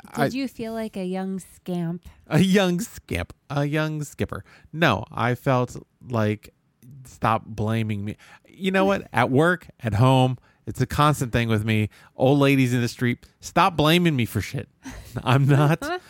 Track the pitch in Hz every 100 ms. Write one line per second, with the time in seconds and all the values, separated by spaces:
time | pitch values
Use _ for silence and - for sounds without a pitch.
0 | - - - 247 262 - 220 226 220 202
1 | 180 185 190 190 - - - 180 165 175
2 | - _ - 156 190 196 185 175 233 -
3 | - 87 - - - 143 147 156 156 156
4 | 147 - 101 - - - - 156 165 101
5 | - - 117 123 - 127 123 - - _
6 | - 120 107 107 - _ _ _ 127 139
7 | 127 - 120 110 - 110 107 113 110 104
8 | 101 - - - _ - 190 190 196 196
9 | - - 123 131 165 175 - - 120 101
10 | 131 131 127 127 _ _ - - 127 -
11 | 147 147 127 120 117 113 110 107 104 -
12 | - - 131 143 139 139 127 123 120 -
13 | 120 123 - _ - - 185 160 151 170
14 | 175 139 113 110 - - - _ - -
15 | - - - 139 139 139 147 165 294 359